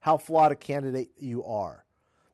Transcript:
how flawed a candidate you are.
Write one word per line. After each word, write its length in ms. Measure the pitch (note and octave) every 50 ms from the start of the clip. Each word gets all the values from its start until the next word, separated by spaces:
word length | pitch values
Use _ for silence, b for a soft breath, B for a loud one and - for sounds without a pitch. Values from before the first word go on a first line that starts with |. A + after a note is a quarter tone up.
how 160 | b D#3 D#3+
flawed 360 | D3 - - D#3+ D#3+ D#3 D3+ C#3+
a 40 |
candidate 540 | C#3+ - - C#3 C#3+ C3+ C3+ B2+ B2+ B2 - _ -
you 260 | C#3+ B2+ A#2 B2 -
are. 400 | - A2+ G#2 F#2+ E2 C#2+ - _ _ _ _ _ _ _ _ _ _